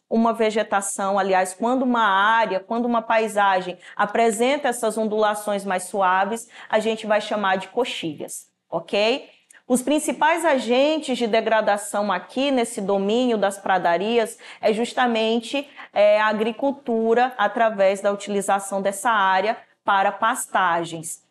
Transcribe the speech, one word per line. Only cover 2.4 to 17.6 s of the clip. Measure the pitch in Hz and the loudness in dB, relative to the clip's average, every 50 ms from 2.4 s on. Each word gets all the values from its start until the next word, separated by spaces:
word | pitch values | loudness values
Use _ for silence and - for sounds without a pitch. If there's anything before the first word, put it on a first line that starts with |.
| 220 190 185 185 | 2 0 -2 -4
quando | 190 - 226 233 240 | -4 -4 -4 -2 -2
uma | 240 233 226 | 0 0 -2
paisagem | 226 - 226 226 220 208 196 208 202 196 190 185 180 180 175 - - - - | 0 2 0 0 0 0 0 2 2 4 2 2 0 -4 -10 -12 -16 -12 -4
apresenta | - 208 202 - 233 233 226 202 214 240 262 285 - 277 | -4 -4 0 2 2 2 2 2 2 0 0 0 0 -2
essas | 254 233 247 233 220 208 226 | -4 -2 -2 -2 -2 -2 -2
ondulações | 220 214 214 214 214 208 214 214 - 214 202 196 185 | -2 -2 0 0 0 0 0 -2 -4 -4 -4 -4 -2
mais | 196 185 180 190 | -2 -4 -4 -4
suaves, | - - 202 190 180 185 190 196 202 226 226 - - - - - - | -4 -2 0 2 2 4 2 0 0 -4 -8 -10 -14 -20 -18 -8 -2
a | - 220 | -2 0
gente | 208 226 220 220 - | 0 0 -4 -4 -2
vai | 214 214 208 | 0 0 0
chamar | 208 - 233 208 202 190 190 190 | 0 -2 -4 -2 0 0 -2 -2
de | 190 - | -4 -6
coxilhas, | - 240 247 - - - - 165 143 - - - - - - _ _ _ _ - | -4 -4 -4 -4 -4 -8 -8 -8 -8 -8 -12 -12 -12 -16 -16 _ _ _ _ -8
OK? | - 170 165 - 220 202 214 226 262 285 - - _ _ _ _ - - _ - | -8 -8 -6 -2 0 0 2 2 0 -2 -6 -14 _ _ _ _ -20 -14 _ -2
Os | 254 247 | -2 0
principais | 254 269 294 302 302 311 254 - 294 311 339 339 330 | 0 0 -2 0 0 -2 -2 0 2 2 2 2 2
agentes | 320 285 262 214 220 247 254 277 302 320 302 - 269 247 | 2 0 0 0 0 2 2 2 2 0 -2 -2 -4 -2
de | 247 240 | -2 -2
degradação | 214 233 226 214 220 220 220 208 208 208 208 - - - 208 208 208 | 0 0 0 2 2 2 2 2 2 0 -2 -4 -6 -4 -4 -2 -2
aqui | 185 180 180 - - 254 277 285 | -2 -4 -6 -6 -4 -2 0 0
nesse | 269 247 233 233 - 226 | 0 0 0 -2 -4 -6
domínio | 196 185 202 196 196 202 220 247 254 247 226 | -2 -2 0 0 0 0 0 0 2 0 0
das | 208 190 202 202 - | 0 0 -2 -2 -4
pradarias | - - 190 180 175 175 170 170 196 226 240 233 220 220 - - - - - - | -2 -2 0 2 2 2 0 0 0 0 0 0 0 -2 -6 -16 -20 -20 -10 -2
é | - 214 | 0 0
justamente, | 214 214 240 - - 254 254 240 226 220 220 220 226 233 226 - - - - - - - - - | 0 0 -2 -4 -2 0 0 0 2 0 0 0 0 -2 -2 -4 -6 -6 -6 -6 -16 -20 -16 -6
é, | - 202 208 208 208 214 | 0 4 4 4 6 4
a | 214 | 4
agricultura | 214 214 202 220 233 226 - 277 277 269 277 - 247 226 226 226 226 233 240 247 254 254 - | 2 2 0 -2 -2 -2 -2 -2 -2 -2 -2 -4 -2 -2 0 2 2 4 4 2 0 0 0
através | 208 202 - 240 | -2 0 2 2